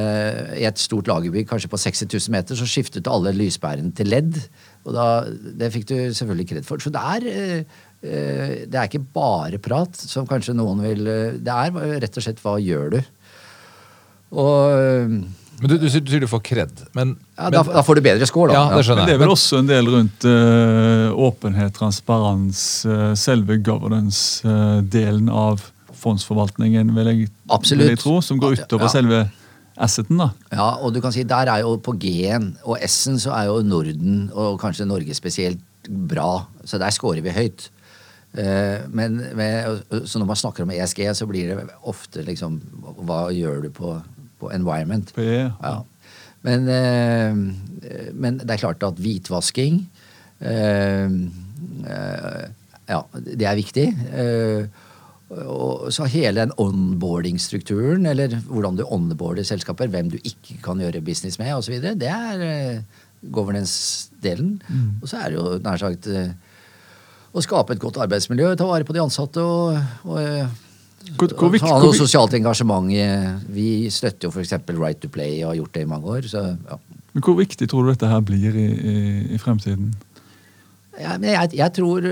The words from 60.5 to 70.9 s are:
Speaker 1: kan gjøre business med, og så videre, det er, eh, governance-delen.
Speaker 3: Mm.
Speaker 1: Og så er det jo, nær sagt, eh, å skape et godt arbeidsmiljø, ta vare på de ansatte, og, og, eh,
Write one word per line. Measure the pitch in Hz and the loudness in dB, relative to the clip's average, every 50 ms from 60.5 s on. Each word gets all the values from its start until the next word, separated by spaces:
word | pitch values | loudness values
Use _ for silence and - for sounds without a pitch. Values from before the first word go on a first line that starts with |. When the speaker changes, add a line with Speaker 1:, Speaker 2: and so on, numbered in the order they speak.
| 85 - | -18 -12
Speaker 1:
kan | - 87 92 95 | -8 -6 -6 -4
gjøre | 90 87 82 85 78 | -4 -4 -4 -6 -6
business | 85 85 - - 95 87 - | -6 -6 -6 -8 -8 -8 -8
med, | 110 135 147 | -6 -6 -4
og | 131 107 | -6 -6
så | 113 | -6
videre, | 123 123 139 190 226 180 | -6 -6 -6 -6 -4 -4
det | 120 131 | -4 -4
er, | 180 226 233 226 208 185 | -4 -6 -6 -6 -6 -6
eh, | 175 165 156 147 139 127 117 110 107 - - - _ _ _ _ - - | -4 -4 -4 -4 -4 -4 -6 -8 -10 -12 -18 -20 _ _ _ _ -16 -8
governance-delen. | - 107 101 98 101 101 98 90 - - - - - - - - _ - - 95 87 92 147 190 208 190 - - | -4 -4 -2 -2 -2 -2 -2 -4 -4 -4 -4 -6 -6 -8 -10 -14 _ -8 -6 -4 -4 -2 -2 -4 -4 -6 -8 -6
Speaker 3:
Mm. | - 131 120 107 101 107 | -2 -2 0 0 -2 -4
Speaker 1:
Og | - 139 | -8 -10
så | - - - | -10 -8 -6
er | - | -6
det | 78 82 | -4 -4
jo, | 87 90 90 92 | -2 -2 -4 -4
nær | - 104 92 85 | -4 -4 -4 -2
sagt, | 101 95 90 90 - 107 | -2 -4 -4 -6 -6 -6
eh, | 98 95 90 90 90 90 _ _ _ - - - - - - - - - - _ - _ - _ - | -4 -4 -4 -4 -6 -10 _ _ _ -20 -20 -20 -20 -20 -20 -20 -20 -20 -20 _ -20 _ -20 _ -6
å | 175 | -6
skape | 160 - 202 160 117 - | -4 0 0 0 2 0
et | 123 98 | -2 -4
godt | - 117 - - | -4 -6 -4 -4
arbeidsmiljø, | 117 95 101 104 - - 120 123 160 180 185 | -2 0 0 -2 -2 -2 0 0 2 2 2
ta | 170 175 | 0 0
vare | 185 175 160 147 | 0 0 0 -2
på | - 156 | -2 -2
de | 170 | -2
ansatte, | 160 139 - - 147 143 - 170 | 0 0 -2 -4 -4 -4 -2 -2
og, | 170 170 170 170 170 170 156 147 143 127 117 117 - | -2 0 0 0 0 0 0 0 -2 -4 -6 -10 -10
og, | 175 160 156 | -6 -4 -4
eh, | 151 147 147 147 135 123 117 110 - - - _ _ _ | -4 -2 -2 -4 -4 -4 -6 -10 -16 -20 -20 _ _ _